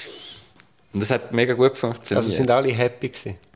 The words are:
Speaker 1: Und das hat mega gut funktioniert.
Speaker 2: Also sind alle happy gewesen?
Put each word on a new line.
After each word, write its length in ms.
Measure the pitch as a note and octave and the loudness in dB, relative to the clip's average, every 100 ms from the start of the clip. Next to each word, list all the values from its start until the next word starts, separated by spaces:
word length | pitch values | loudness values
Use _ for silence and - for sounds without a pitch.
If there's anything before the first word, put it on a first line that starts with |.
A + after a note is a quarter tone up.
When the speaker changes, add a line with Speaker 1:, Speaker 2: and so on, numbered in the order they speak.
| - - - - - - - _ _ | -14 -14 -16 -18 -20 -20 -20 _ _
Speaker 1:
Und 60 | G2 | -4
das 120 | G#2 | 0
hat 200 | B2+ - | -2 0
mega 220 | A#2 B2 | 0 2
gut 240 | A#2+ C3 C3+ | 4 4 2
funktioniert. 480 | A#2+ A#2 - G#2 A2+ | -4 -4 -2 0 2
Speaker 2:
Also 100 | - | 2
sind 140 | - | 4
alle 220 | B2 C#3 | 4 2
happy 380 | A2+ B2 - B2+ | 0 0 -2 -10
gewesen? 260 | - - F#2 _ | -8 -12 -14 _